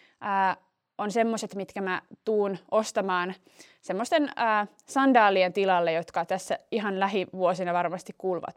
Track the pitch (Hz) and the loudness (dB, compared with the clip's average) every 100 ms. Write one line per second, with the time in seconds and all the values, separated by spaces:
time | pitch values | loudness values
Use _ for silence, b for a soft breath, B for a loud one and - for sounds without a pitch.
0 | b b 214 196 190 - _ _ _ - | b b -4 0 0 -2 _ _ _ -8
1 | 208 220 226 220 214 196 190 202 190 180 | -4 0 0 -2 -6 -10 -10 -6 -6 -6
2 | - - - 214 202 185 - 220 214 220 | -8 -10 -2 0 0 -4 -2 -2 0 -2
3 | 190 180 180 185 b b b b - 190 | -2 -2 -4 -8 b b b b -8 -6
4 | 240 330 285 - 226 214 208 _ - 269 | 0 0 0 -2 0 0 -2 _ -6 2
5 | 269 240 208 190 180 196 190 180 170 165 | 6 6 6 6 2 2 2 2 2 0
6 | 165 180 170 185 - 185 - 220 208 190 | -2 -6 -4 -6 -4 -8 -4 -4 -2 -2
7 | 190 202 180 185 180 180 175 175 175 175 | -2 -2 -4 0 0 0 -2 -2 -2 -4
8 | - - 185 170 - | -12 -8 -4 -4 -6